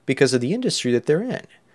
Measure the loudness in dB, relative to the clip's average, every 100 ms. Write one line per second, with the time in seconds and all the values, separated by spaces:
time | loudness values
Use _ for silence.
0 | -6 2 2 2 0 -2 -4 -2 0 0
1 | 0 0 -2 -8 -12 -20 _